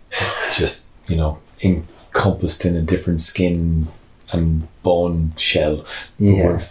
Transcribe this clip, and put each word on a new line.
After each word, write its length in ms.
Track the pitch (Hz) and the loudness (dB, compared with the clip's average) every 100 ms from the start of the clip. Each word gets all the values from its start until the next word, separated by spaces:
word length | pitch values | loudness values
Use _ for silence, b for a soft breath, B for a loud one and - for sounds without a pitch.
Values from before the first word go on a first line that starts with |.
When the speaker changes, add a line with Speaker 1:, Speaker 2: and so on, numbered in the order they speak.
| - B B B B | -12 B B B B
Speaker 1:
just, 360 | - 73 - - - - | -2 -2 -2 -8 -14 -4
you 80 | 82 | -2
know, 220 | 78 - - - | -2 -4 -14 -2
encompassed 1000 | 95 82 80 - - - 117 - 90 - | 2 2 -2 -18 -6 0 0 0 -2 0
in 120 | 87 85 | 0 0
a 40 | |
different 380 | 80 90 - 82 | 0 0 0 0
skin 680 | - - 90 85 85 80 78 - - - - | 0 2 0 2 0 0 -2 -8 -20 -20 -6
and 340 | 87 82 78 80 - | -2 0 0 -4 -4
bone 480 | 92 87 87 82 80 80 | 0 2 2 0 -2 -2
shell, 420 | - 87 76 76 - B B - | -2 0 0 -2 -6 B B 2
but 60 | |
Speaker 2:
Yeah. 220 | 101 95 87 | 4 6 4
Speaker 1:
we're 120 | 82 - | 0 -4